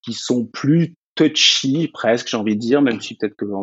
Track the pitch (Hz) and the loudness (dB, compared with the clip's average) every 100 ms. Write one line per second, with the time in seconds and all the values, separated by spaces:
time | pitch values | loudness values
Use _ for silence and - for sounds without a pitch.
0 | - 107 - 123 110 - 135 165 165 - | -12 -6 -2 -2 -2 -2 2 2 2 -4
1 | _ - 156 151 - - 135 151 156 - | _ 2 2 4 2 2 0 0 -2 -2
2 | 113 120 - 113 107 107 117 143 135 107 | 0 0 0 -2 0 0 0 0 0 -2
3 | - 113 104 - 101 98 | -8 -6 -8 -6 -6 -6